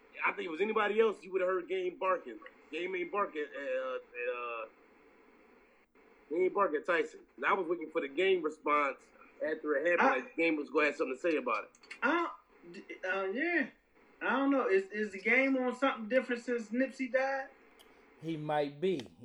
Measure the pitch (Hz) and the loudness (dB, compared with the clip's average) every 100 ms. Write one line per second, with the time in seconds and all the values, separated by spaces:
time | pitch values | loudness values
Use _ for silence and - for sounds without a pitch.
0 | - 139 160 190 185 156 214 220 208 208 | -20 -4 -2 -2 -4 -2 0 2 2 4
1 | 226 190 185 185 180 185 - 127 - 131 | 4 2 -4 -2 0 0 -2 -4 -4 -2
2 | 139 131 123 110 - - - 156 180 185 | 0 -2 -4 -14 -16 -20 -12 -8 -4 -4
3 | 170 196 185 147 143 135 139 131 131 127 | -4 -2 -2 -4 -8 -6 -6 -4 -4 -6
4 | 127 123 123 123 120 117 107 - - - | -10 -8 -6 -4 -6 -6 -10 -14 -20 -20
5 | - - - - - - _ _ _ - | -20 -20 -20 -20 -20 -20 _ _ _ -20
6 | - - - 160 185 202 190 147 - 170 | -20 -20 -6 0 2 4 2 2 0 0
7 | 127 - - - 143 196 165 170 156 165 | 0 -6 -20 -4 0 0 0 -4 -4 -4
8 | 139 139 190 185 156 156 151 147 139 127 | -2 2 4 4 2 -4 0 2 2 -2
9 | - - - - 147 156 147 139 165 175 | -12 -20 -20 -6 -4 -4 -2 0 2 4
10 | 254 262 - - 165 151 127 147 147 143 | 4 4 -2 0 2 0 0 2 2 2
11 | 131 127 175 151 123 107 - - - - | -2 -2 0 0 0 -2 -4 -14 -20 -4
12 | 240 339 339 - _ - 175 202 - - | 0 2 0 -6 _ -20 -18 -16 -14 -8
13 | 185 196 190 220 330 339 233 - _ _ | -4 -2 -2 -2 0 0 -2 -6 _ _
14 | - - 175 247 277 277 208 190 196 214 | -20 -6 0 2 4 4 4 4 2 -2
15 | 208 196 208 247 269 262 254 233 269 233 | -4 -2 2 4 4 2 0 2 0 0
16 | 214 254 247 240 - 240 202 240 262 - | 0 0 2 -2 -2 -4 -2 0 0 -2
17 | 262 262 269 269 277 - - - - - | -2 0 0 -2 -6 -14 -20 -20 -20 -20
18 | - - 160 156 151 151 143 143 185 165 | -20 -12 -8 -4 0 0 0 0 -2 -2
19 | 107 - | -4 -14